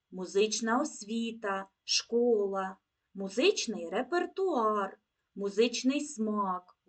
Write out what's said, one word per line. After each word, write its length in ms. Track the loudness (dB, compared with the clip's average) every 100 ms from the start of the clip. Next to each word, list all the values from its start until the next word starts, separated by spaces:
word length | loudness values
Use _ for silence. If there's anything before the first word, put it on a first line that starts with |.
| _
музична 680 | -10 -2 2 2 2 0 0
освіта, 880 | 0 -6 -6 -4 -4 -6 -6 -6 -8 _
школа, 920 | -2 -2 0 2 4 4 2 -2 -4 -8 _ _ _
музичний 760 | -10 -4 2 2 2 -2 -6 -4
репертуар, 1080 | -4 0 -2 -2 -2 0 2 2 2 -2 -6 _ _ _
музичний 640 | -6 0 2 2 2 0 0
смак, 760 | -2 -4 -2 0 0 -2 -8 _